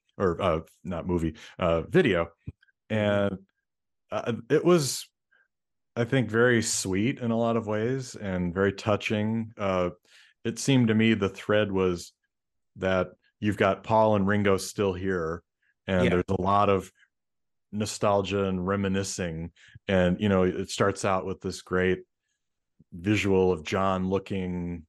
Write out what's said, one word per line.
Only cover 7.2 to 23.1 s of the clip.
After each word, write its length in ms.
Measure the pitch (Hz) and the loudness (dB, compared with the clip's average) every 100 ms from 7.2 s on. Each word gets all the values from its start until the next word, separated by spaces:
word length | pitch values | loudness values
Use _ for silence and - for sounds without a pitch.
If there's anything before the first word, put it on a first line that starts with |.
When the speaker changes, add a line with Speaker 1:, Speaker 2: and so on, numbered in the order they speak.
| 120 | -2
Speaker 1:
a 60 | 113 | 0
lot 200 | 117 117 | 0 0
of 100 | 101 | -2
ways 480 | 107 113 131 127 - | -2 -2 -4 -8 -10
and 380 | 101 92 90 | -6 -4 -2
very 200 | 87 98 | 2 0
touching. 800 | 98 - 101 - 107 107 113 110 110 | 0 0 0 0 -2 -2 -4 -6 -6
Uh, 320 | 101 92 90 - _ _ _ _ | -2 0 -2 -4 _ _ _ _
it 160 | 113 113 | -8 -6
seemed 300 | - 135 117 | 2 4 4
to 60 | 110 | 4
me 180 | 113 | 4
the 160 | 110 98 | 4 0
thread 420 | - - 104 104 | -2 0 0 2
was 420 | 95 92 87 - _ _ _ _ _ _ - | 0 0 0 -8 _ _ _ _ _ _ -6
that 300 | 95 92 90 - _ - | 0 0 -2 -6 _ -6
you've 180 | 104 98 | -4 2
got 260 | 101 95 | 2 2
Paul 320 | - 110 110 104 | 2 4 4 4
and 120 | 95 | 2
Ringo 300 | 104 101 95 | 2 2 2
still 360 | - - 101 | 0 -2 -2
here, 480 | 90 95 90 80 85 _ _ _ _ - | -2 -2 -2 -2 -6 _ _ _ _ -2
and 160 | 95 90 | 0 2
Speaker 2:
Yeah. 40 | |
Speaker 1:
there's 120 | 90 - | 2 0
a 120 | 95 | -2
lot 280 | 92 101 101 | 0 2 4
of 220 | 98 87 _ _ _ _ _ _ _ _ | 2 -2 _ _ _ _ _ _ _ _
nostalgia 760 | 104 107 - 110 101 92 101 98 | -8 -6 -2 2 2 2 0 -2
and 200 | 92 90 | -2 -2
reminiscing. 840 | 101 98 95 98 - 90 80 85 _ - - - | -2 0 -2 -4 -6 -6 -6 -10 _ -20 -14 0
And, 320 | 95 90 92 | 2 2 2
you 100 | 107 | 2
know, 140 | 95 | 4
it 260 | 92 - 95 | 2 0 -6
starts 340 | - 101 98 107 | 0 0 0 -2
out 200 | 92 92 | -2 -4
with 160 | 92 | -8
this 200 | 95 90 | -8 -10
great 420 | - 92 92 90 - _ _ _ _ _ _ _ _ | -4 0 2 0 -4 _ _ _ _ _ _ _ _
visual 580 | 90 87 | -8 -2